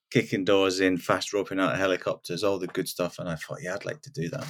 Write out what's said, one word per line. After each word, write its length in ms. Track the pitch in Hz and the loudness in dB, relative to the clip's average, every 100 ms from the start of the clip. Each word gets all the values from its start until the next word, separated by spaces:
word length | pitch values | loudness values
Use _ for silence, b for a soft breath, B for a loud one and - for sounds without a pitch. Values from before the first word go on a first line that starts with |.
| - | 0
kicking 340 | 127 110 107 | 0 2 -2
doors 360 | 92 98 95 92 | 4 4 4 4
in, 180 | 92 90 | 4 2
fast 340 | - 95 - | 2 0 2
roping 280 | 101 90 95 | -2 -2 0
out 120 | 92 | 0
of 60 | 87 | 2
helicopters, 640 | 95 90 101 - - 85 | 2 2 0 -4 -6 -2
all 160 | 101 98 | 0 0
the 80 | 90 | -2
good 220 | 92 82 | -4 -4
stuff, 300 | - 87 - | -2 -4 -4
and 100 | 87 | -8
I 80 | 80 | -6
thought, 260 | - - | -8 -10
"Yeah, 120 | 90 | -6
I'd 100 | 98 | -6
like 180 | 87 - | -6 -10
to 80 | - | -12
do 180 | - 85 | -6 -6
that." 160 | - | -6